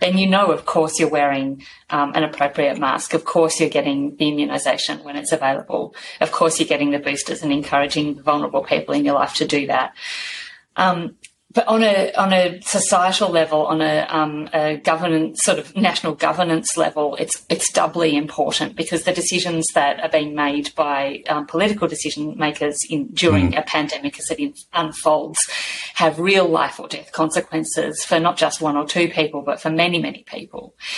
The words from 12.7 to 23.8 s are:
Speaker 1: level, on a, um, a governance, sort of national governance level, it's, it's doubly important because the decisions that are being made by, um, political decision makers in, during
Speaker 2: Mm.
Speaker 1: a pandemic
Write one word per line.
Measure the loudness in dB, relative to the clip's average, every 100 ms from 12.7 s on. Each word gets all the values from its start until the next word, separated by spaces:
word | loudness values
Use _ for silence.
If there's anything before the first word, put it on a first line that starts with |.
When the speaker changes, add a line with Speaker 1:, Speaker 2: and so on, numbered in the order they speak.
| -2 2 4 4 2 2
Speaker 1:
level, | 2 4 2 2
on | 2
a, | 2 2 0
um, | 0 0 -2 -2
a | 0 0 0
governance, | 0 0 2 2 0 0
sort | 0 0
of | -2 0
national | 0 0 -4
governance | -2 0 2 2 0 0 0
level, | 0 0 -2 -2
it's, | -6 -6 -4
it's | -4 -2
doubly | 0 0 2 2 2
important | -2 -2 -2 -2 -4
because | -6 -4 -2
the | -2
decisions | -2 0 0 0 -2 0
that | 2 2 2
are | 0
being | 0 0
made | -2 0 0 -2
by, | -2 0 0 -2 -4 -4
um, | -4 -2
political | 0 0 0 -2
decision | -2 -6 -6 -6 -2
makers | -2 -2 -2 -4 -4
in, | -4 -4
during | 0 4 4 4
Speaker 2:
Mm. | 2
Speaker 1:
a |
pandemic | 0 0